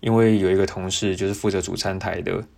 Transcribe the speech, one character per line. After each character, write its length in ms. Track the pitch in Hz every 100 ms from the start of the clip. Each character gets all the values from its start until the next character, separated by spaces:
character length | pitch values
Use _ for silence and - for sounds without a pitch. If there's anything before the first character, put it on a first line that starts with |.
因 140 | -
为 240 | 113 113 107
有 120 | 95
一 60 | 95
个 100 | 95
同 240 | - 92
事 240 | - 104
就 140 | 92 98
是 60 |
负 140 | 101 107
责 120 | 98
主 160 | 90 92
餐 240 | 101 95
台 200 | 95 87
的 240 | 90 90 -